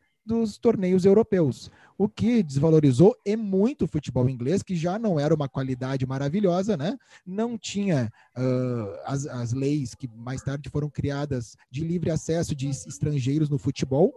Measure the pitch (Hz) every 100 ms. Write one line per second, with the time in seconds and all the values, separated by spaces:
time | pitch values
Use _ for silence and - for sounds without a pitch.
0 | _ _ 220 226 226 - 233 220 180 185
1 | 190 202 226 190 147 113 - - _ -
2 | 208 - 202 240 160 135 160 160 147 123
3 | 185 - 202 220 208 190 220 294 180 -
4 | - 123 131 127 123 190 - 175 170 208
5 | 226 156 147 156 139 - 131 127 131 135
6 | 131 131 143 190 196 170 196 175 160 269
7 | _ - 180 190 233 233 - 202 202 147
8 | 110 - _ 127 131 127 127 120 101 -
9 | - 139 143 123 117 131 139 151 127 -
10 | 131 110 117 131 - 139 135 147 147 -
11 | 143 139 143 131 117 - _ 127 165 175
12 | 165 156 - 165 - 147 139 135 - -
13 | 151 147 123 147 151 143 147 - 131 131
14 | 208